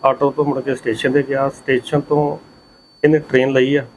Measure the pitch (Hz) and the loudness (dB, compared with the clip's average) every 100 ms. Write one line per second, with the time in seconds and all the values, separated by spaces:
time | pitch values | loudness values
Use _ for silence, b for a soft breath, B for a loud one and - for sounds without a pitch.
0 | 135 127 143 135 143 135 135 127 123 110 | 0 2 0 0 -2 -2 -4 -4 -4 -2
1 | 131 143 135 135 139 - - 127 - 147 | 0 0 0 -2 -2 -4 -2 -2 0 -4
2 | 139 151 143 156 - - _ _ _ _ | 0 0 0 -4 -14 -20 _ _ _ _
3 | 147 156 151 127 131 135 131 143 123 | 2 2 2 0 2 0 0 0 -4